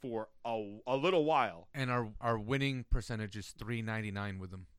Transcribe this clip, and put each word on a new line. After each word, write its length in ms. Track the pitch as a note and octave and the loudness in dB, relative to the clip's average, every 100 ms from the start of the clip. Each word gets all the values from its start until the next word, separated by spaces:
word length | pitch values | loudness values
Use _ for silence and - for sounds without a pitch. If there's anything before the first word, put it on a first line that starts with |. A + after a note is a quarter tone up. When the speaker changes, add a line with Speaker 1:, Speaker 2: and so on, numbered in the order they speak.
Speaker 1:
for 280 | B2+ A2 G#2+ - A#2 | -4 -4 -4 -6 -2
a, 320 | A2+ G#2 G#2 - | -2 -2 -6 0
a 80 | C3+ | 2
little 300 | E3+ F3+ D3+ | 6 6 6
while. 420 | D3+ A2 E2+ F#2 | 4 4 0 -10
Speaker 2:
And 180 | C#3 B2+ | -4 0
our, 180 | B2 A2 G#2+ | 0 0 -2
our 160 | A#2 A2+ | 0 0
winning 480 | G#2+ C3+ C#3 C3 - | 2 0 0 -2 2
percentage 460 | B2+ A2 A2+ G#2+ G#2 | 0 2 -4 -4 -6
is 140 | - - | -10 -8
three 240 | G#2+ A#2 | -4 -4
ninety-nine 580 | A2 A2 G#2+ G2+ G2+ F#2+ | -2 -2 -2 -2 -4 -4
with 120 | F#2 | -8
them. 160 | F#2 F2+ | -10 -14